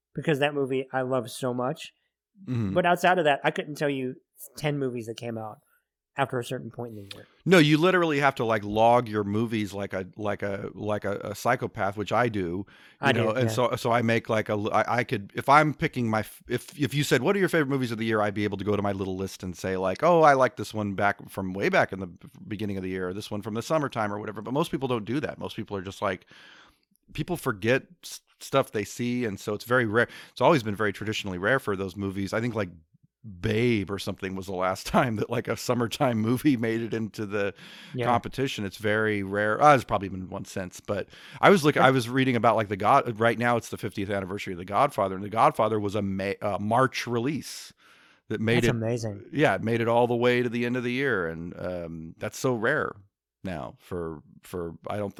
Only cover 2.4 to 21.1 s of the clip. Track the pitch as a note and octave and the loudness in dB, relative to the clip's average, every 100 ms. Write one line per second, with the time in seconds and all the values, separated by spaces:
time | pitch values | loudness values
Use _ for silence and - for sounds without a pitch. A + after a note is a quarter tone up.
2.4 | F#3+ B2 G2+ B2+ F3 F3 F3+ F3+ D3 C#3 | -6 -2 0 2 4 4 4 4 4 2
3.4 | D3+ - D3+ D3 D3 C3+ B2+ B2+ _ _ | 0 -2 -6 -2 -2 -2 -4 -8 _ _
4.4 | - - D#3 C#3+ C3 A#2+ A2 A2 A#2+ A2 | -20 -6 -4 -2 -2 -4 -8 -10 -8 -8
5.4 | A2 G#2+ _ _ _ _ _ - C3+ B2+ | -10 -14 _ _ _ _ _ -4 -2 -2
6.4 | A#2+ B2+ A#2+ A#2 A#2+ G#2+ G2 - - _ | -6 -8 -10 -12 -12 -12 -16 -18 -20 _
7.4 | - F3+ D3+ D3+ F3 F3+ E3 C#3+ C#3+ - | 6 8 8 6 6 4 4 4 2 2
8.4 | A#2 A2 G2+ G#2 A2+ A#2+ A#2+ G#2+ G2+ G#2 | 0 0 0 4 6 6 4 -2 0 0
9.4 | A#2 A2+ G2+ G2 G2 F#2+ F#2 - G#2 G2 | 0 0 -2 -4 -6 -6 -8 -6 -4 -4
10.4 | G2+ G2 G#2+ G#2+ G#2 G#2 G2+ G2+ G#2 G2+ | -4 -6 -8 -8 -4 -2 -2 -4 -6 -4
11.4 | A#2 B2+ A#2 - G2 G2+ G2 A2 A#2+ G#2 | 0 0 -2 -4 -4 -2 -2 2 2 0
12.4 | F2 F2+ G2+ - - - C#3 A2+ A2+ A2+ | -2 -4 -8 -14 -20 -4 0 2 2 2
13.4 | A#2 A2 A#2+ A#2+ B2+ A#2 A2+ A2+ - A2+ | 0 2 0 0 2 2 4 0 2 -2
14.4 | G#2+ G#2+ G#2 G2+ - A2+ A#2+ A2+ G2+ - | 0 -2 0 0 2 0 0 -4 -6 -6
15.4 | A#2 C#3+ D3+ B2+ D#3+ B2+ A#2 A2 G#2 - | 6 6 6 0 -4 -2 0 0 -2 -10
16.4 | - A#2+ - D3 C#3+ C#3 C#3+ C3+ C3+ G3+ | -6 -6 -4 -4 -2 0 2 2 4 2
17.4 | F3+ E3+ C3+ C#3 B2 A2+ A2+ A2 G#2 G#2 | 2 2 2 0 -2 -2 0 2 2 0
18.4 | G#2 G2 G2 G2+ G2+ G2 F#2+ F#2 F#2+ - | -2 -2 -2 0 0 -2 -4 -4 -6 -8
19.4 | F#2 F2 F#2+ F#2 F#2+ F#2+ D#3 E3+ D#3 C3+ | -10 -6 -4 -2 -2 0 4 6 8 6
20.4 | B2+ - G#2+ G#2+ G#2 F#2+ G2+ | 4 0 -8 -4 -4 0 0